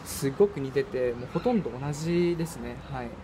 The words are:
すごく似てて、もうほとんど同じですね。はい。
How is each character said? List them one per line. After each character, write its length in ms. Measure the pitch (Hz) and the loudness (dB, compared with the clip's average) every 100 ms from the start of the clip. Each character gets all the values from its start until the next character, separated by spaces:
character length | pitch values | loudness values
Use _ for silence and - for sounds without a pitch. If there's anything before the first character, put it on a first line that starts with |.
す 260 | - - 139 | -8 -2 -2
ご 160 | 135 202 | 4 4
く 140 | 156 | 4
似 100 | 135 | -2
て 140 | 135 | 0
て、 300 | 131 127 123 | 0 0 0
も 100 | 120 | 0
う 40 | 123 | -4
ほ 80 | 170 | 0
と 120 | 233 | 2
ん 100 | 233 | 2
ど 80 | 135 | 2
同 220 | 123 143 | -4 -4
じ 440 | 147 160 175 175 170 | -2 2 4 4 2
で 100 | 160 | -4
す 120 | 123 | -4
ね。 180 | 120 120 - | -8 -10 -8
は 100 | 135 | -6
い。 60 | 120 - | -6 -8